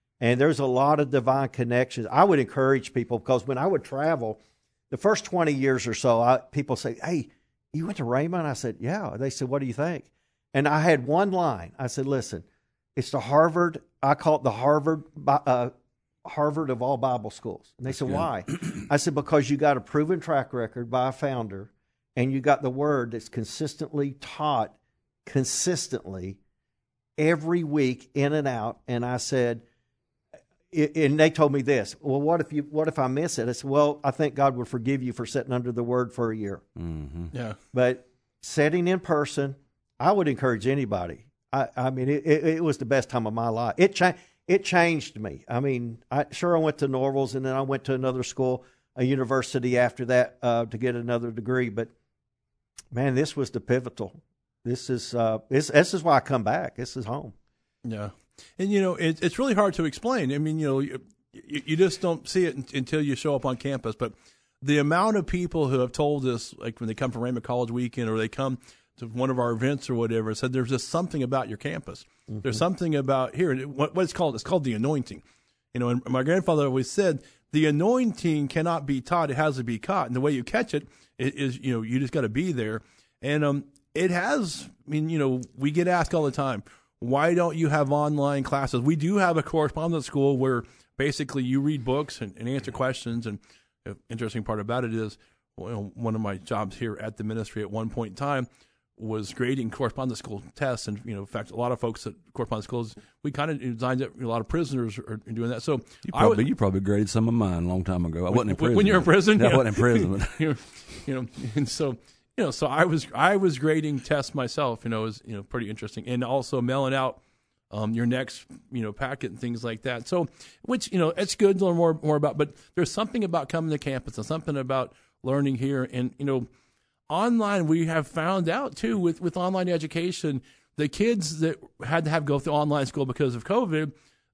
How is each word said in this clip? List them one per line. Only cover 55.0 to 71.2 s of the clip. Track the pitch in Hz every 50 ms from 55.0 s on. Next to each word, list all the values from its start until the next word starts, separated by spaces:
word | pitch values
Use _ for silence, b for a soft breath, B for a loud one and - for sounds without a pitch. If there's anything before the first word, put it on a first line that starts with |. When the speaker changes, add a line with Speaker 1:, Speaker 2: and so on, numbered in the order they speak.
| - - 120
Speaker 1:
uh, | 120 113 110 110 107 - -
this, | 131 143 151
this | - 120 147 180 - -
is | 175 151
why | 175 147
I | 127
come | - - 139 120 104
back. | 104 127 175 170 131 -
This | - 127 - -
is | 131 113
home. | 107 123 147 - 110 - _ _ _ _ _ _ _ _ _ -
Speaker 3:
Yeah. | 120 113 104 104 107 - _ _ _ B B B B B
And, | - 185 196
you | 208 196
know, | 190 185 175
it, | - 165 160 160 -
it's | - 175 -
really | - 262 277 214
hard | 196 208 196 156
to | - 165
explain. | 151 - - - 233 262 233 151 127
I | 143
mean, | 147 151 156 156 156
you | 151
know, | 143 135 135
you, | 143 - - 131 - _ _ _ _ _ -
you, | 107 - - 143 143 -
you | 147 156
just | 165 190 180 - -
don't | - 175 165 151 - -
see | - 185 180
it | 165 127
un-, | 139 127 - -
until | 139 127 - 160 156
you | 147 143 131
show | - - 151 143
up | 131 -
on | 135 127
campus. | 123 - 139 139 123 - 113 107
But | - 123 110 b b b b b b b b b b
the | - 139 147
amount | 147 143 147 165 175 202 220 214
of | 202 156
people | - - 180 175 165 - 160 147
who | 131 135 131
have | 127 120
told | - - 151 147 147 143 131
us, | 127 120 113 - - -
like, | - - 117 113 -
when | 120
they | 110 110
come | - 135 123
from | 117 117 120
Rhema | 123 123 117 -
College | - 123 123 123 113
Weekend | 117 123 123 117 - 127 120 110
or | 110
they | 110 110 110
come | - - 135 135 131 b b b b b b b _
to | - 123
one | 113 110 123 127 131
of | 127 127
our | 120 120
events | 117 110 123 135 143 135 - -
or | 127
whatever, | 117 117 113 117 113 110 110 110
said, | - 127 127 127
"There's | 131 123 117
just | 135 117 - -
something | - 165 185 180 - 151